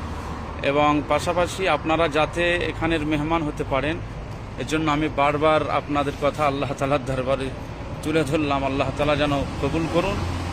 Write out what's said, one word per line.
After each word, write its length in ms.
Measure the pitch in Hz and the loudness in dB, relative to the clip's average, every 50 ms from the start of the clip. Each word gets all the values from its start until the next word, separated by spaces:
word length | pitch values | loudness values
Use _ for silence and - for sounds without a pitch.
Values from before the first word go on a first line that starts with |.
| - - - - - - - - - - - - - | -8 -8 -8 -8 -8 -8 -8 -8 -8 -10 -8 -4 -2
এবং 380 | 143 139 147 147 151 147 151 127 | 0 4 4 4 4 4 2 2
পাশাপাশি 600 | - 147 147 - 180 170 175 175 165 - - 190 175 | 2 0 2 2 2 2 2 2 0 0 -2 2 2
আপনারা 380 | 151 139 - 160 160 160 170 | 2 2 2 2 2 2 2
যাতে 480 | 160 139 156 151 151 - 170 175 175 175 | 2 4 2 2 2 2 0 2 2 2
এখানের 500 | 175 - - 147 - 160 160 165 160 147 | 2 0 -2 -2 -2 0 0 0 0 0
মেহমান 360 | 151 156 147 147 160 165 165 | 0 0 0 0 0 0 0
হতে 220 | 151 147 151 - 143 - | 0 -2 -4 -4 -4 0
পারেন, 280 | 143 131 135 151 165 175 - - - - - - - - - - - - | 0 0 0 0 -2 -4 -6 -8 -10 -10 -10 -10 -10 -12 -12 -10 -8 -8
এর 80 | 135 | -4
জন্য 240 | 127 151 156 160 156 | -2 0 0 2 2
আমি 180 | 147 147 156 147 131 | 2 2 0 0 2
বারবার 540 | 139 139 147 147 147 151 156 156 151 147 135 | 2 2 2 4 4 4 4 4 4 2 2
আপনাদের 440 | - 143 - - 147 143 139 139 - - | 0 -2 0 0 0 0 0 0 -2 0
কথা 260 | 147 139 135 151 151 | 0 0 2 2 0
আল্লাহ 260 | 143 139 139 139 131 139 | 2 2 0 -2 -2 -2
তাআলার 320 | - 143 135 143 143 123 | -2 0 0 0 0 0
দরবারে 440 | 127 131 131 127 127 135 127 135 131 120 - - - - - - - - - - | -2 -2 -2 0 0 0 0 -2 -4 -6 -8 -10 -10 -10 -10 -8 -8 -8 -6 -4
তুলে 200 | 151 156 160 156 | 0 2 2 2
ধরলাম। 400 | 135 156 160 151 143 139 139 135 | 2 0 0 2 2 0 0 0
আল্লাহ 240 | 135 135 139 135 131 131 | 0 0 0 0 0 0
তাআলা 180 | - 147 151 147 | 0 2 2 2
যেন 280 | 139 147 147 143 139 135 - - - | 2 2 2 2 0 0 -2 -4 -2
কবুল 260 | 143 139 131 165 165 151 - | -2 0 0 0 -2 2 0
করুন। 220 | 170 175 196 202 208 - - - - - - | 0 2 0 -2 -2 -4 -4 -4 -4 -4 -4